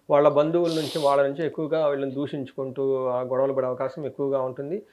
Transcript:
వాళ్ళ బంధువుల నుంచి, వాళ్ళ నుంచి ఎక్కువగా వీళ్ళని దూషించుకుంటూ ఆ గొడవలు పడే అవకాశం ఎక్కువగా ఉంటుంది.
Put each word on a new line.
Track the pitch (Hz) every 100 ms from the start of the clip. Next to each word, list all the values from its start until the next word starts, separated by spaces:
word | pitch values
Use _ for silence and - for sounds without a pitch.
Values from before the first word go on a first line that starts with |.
| -
వాళ్ళ | 147 147
బంధువుల | 143 156 170 170
నుంచి, | 160 151 165
వాళ్ళ | 139 139 139
నుంచి | 139 151
ఎక్కువగా | 143 156 160 151
వీళ్ళని | 139 139
దూషించుకుంటూ | 131 143 147 135 - 135 131 135 131 127
ఆ | 123
గొడవలు | 127 131 139
పడే | 135 127
అవకాశం | 127 131 - 139
ఎక్కువగా | - 139 135
ఉంటుంది. | 131 127 139 202 -